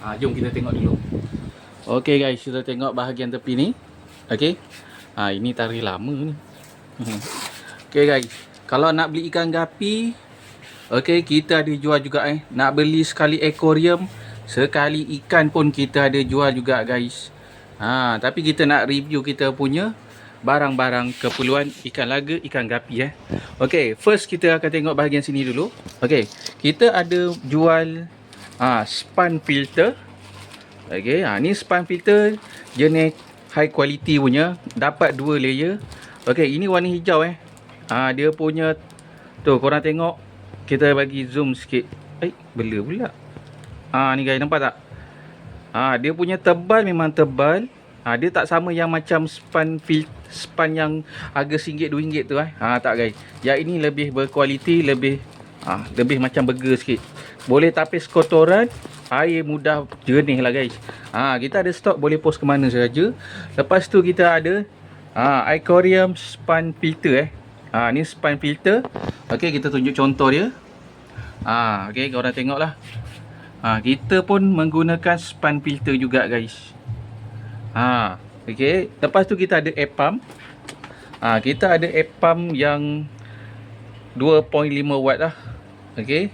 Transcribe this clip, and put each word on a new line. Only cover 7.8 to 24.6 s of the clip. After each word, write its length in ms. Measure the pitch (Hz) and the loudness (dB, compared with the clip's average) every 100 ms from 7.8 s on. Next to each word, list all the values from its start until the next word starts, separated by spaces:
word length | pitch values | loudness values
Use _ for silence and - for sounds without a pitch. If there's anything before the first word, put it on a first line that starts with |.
| - | -4
Okey 160 | 147 147 | 2 4
guys, 240 | 139 117 - - - - | 4 -2 -14 -20 -20 -4
kalau 240 | 131 160 | 0 2
nak 160 | 156 165 | 2 -2
beli 160 | 156 165 | -4 -4
ikan 160 | 175 165 | -2 -2
gapi, 640 | 165 165 - 202 220 233 233 - - - - - - - | -2 -4 -4 -4 -2 -4 -8 -18 -20 -20 -20 -20 -20 -4
okey, 320 | 120 135 170 165 | -2 2 0 2
kita 400 | 147 156 160 151 | 0 2 0 0
ada 80 | |
jual 240 | 147 147 147 | -2 0 0
juga, 240 | 139 143 147 | 0 -2 -2
eh. 160 | 151 - | -4 -6
Nak 160 | 123 135 | 0 2
beli 320 | 143 151 160 | 2 2 2
sekali 400 | 160 - 151 156 | 0 0 0 2
akuarium, 640 | 156 151 160 156 170 175 185 - - - - | -2 2 2 4 4 2 -2 -10 -18 -18 -8
sekali 640 | - 139 147 147 151 156 143 - | -2 0 2 0 -2 -6 -10 2
ikan 240 | 170 151 | 4 4
pun 240 | 160 151 | 4 2
kita 320 | 139 139 143 139 | 2 -2 2 2
ada 160 | 139 | 2
jual 320 | 127 135 139 | 0 2 2
juga 320 | 127 123 127 113 | 0 0 0 0
guys. 480 | 123 120 - - - - - - - | -4 -4 -10 -18 -20 -20 -20 -20 -8
Ha, 400 | 107 127 127 110 | -2 0 0 0
tapi 240 | 123 151 156 | -2 -2 -2
kita 160 | 147 | 2
nak 240 | 147 143 123 | 2 4 2
review 320 | 139 147 147 | -2 -2 -4
kita 320 | 139 139 135 | -4 -2 -2
punya 400 | 131 139 147 208 220 - - - - | 0 -2 -2 -4 -8 -18 -20 -20 -6
barang-barang 720 | 127 143 143 131 127 123 123 123 | 0 2 2 0 0 0 -4 -4
keperluan 480 | 123 - 127 139 143 - 123 | -4 -2 0 0 -2 -8 -12
ikan 160 | - | -6
laga, 320 | 120 139 143 165 | -2 -2 -4 -8
ikan 320 | 139 135 117 | -4 -6 -2
gapi, 400 | 120 - 117 135 | -4 -4 -6 -6
eh. 80 | - - - - - | -6 -10 -10 -10 -4
Okey, 400 | 131 170 123 110 | 0 2 0 0
first 320 | 214 208 - | 2 2 0
kita 320 | 170 170 160 | 0 2 2